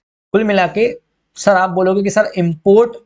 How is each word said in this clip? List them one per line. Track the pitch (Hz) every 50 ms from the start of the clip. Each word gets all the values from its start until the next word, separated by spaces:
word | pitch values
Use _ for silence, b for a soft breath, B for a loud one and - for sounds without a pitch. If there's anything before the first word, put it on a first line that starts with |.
| _ _ _ _ _ _ -
कुल | 208 220
मिला | 208 202 190 180 -
के | - 208 226 240 240 - _ _ _ _ _ _ _
सर | - - 208 202
आप | 185 185 185
बोलोगे | 170 185 185 185 190 202 196
कि | 196
सर | 196 214 208 - -
इंपोर्ट | 190 175 170 165 156 - 202 196 220 240 233 233 - _